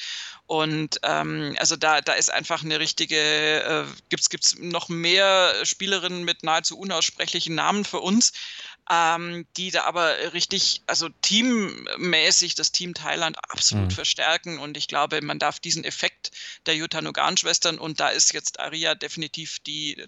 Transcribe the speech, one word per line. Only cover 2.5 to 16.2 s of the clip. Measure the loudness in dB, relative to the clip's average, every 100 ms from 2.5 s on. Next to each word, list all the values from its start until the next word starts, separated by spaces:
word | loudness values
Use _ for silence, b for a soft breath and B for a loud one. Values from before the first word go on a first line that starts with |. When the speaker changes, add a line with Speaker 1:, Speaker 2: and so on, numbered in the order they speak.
| -2
Speaker 1:
eine | -2 -2
richtige, | 0 -2 0 2
äh, | 4 4 2 2 2 -2 -2 -8 -4
gibt's, | 0 0
gibt's | 2 0 0
noch | -2 -4 -4
mehr | 0 4 6 6 6 6 4
Spielerinnen | 0 -2 -2 -2 -2 -4
mit | -4 -2
nahezu | 0 0 0 -6
unaussprechlichen | -4 0 -2 -2 -4 -2 -2 0
Namen | 2 0 -2
für | -2
uns, | 2 4 4 B B B B B 0
ähm, | 2 4 2 -2 -8 -10 -8
die | -2
da | 0
aber | 0 2 2 0 -2
richtig, | -2 0 2 2 0 -2
also | -2 -2 -2
teammäßig | 2 4 4 2 0 -6 -8 -4 2 4 4 4 2 0
das | -2
Team | -2 -4
Thailand | -6 -4 -2 -2 -4 -10
absolut | 0 2 2 0
Speaker 2:
Mhm. |
Speaker 1:
verstärken. | 0 0 0 2 0 -2 -10
Und | -8 -8
ich | -4
glaube, | -2 0 -2
man | -4 -2
darf | -2 -2
diesen | -4 -2 -4
Effekt | -2 -2 -4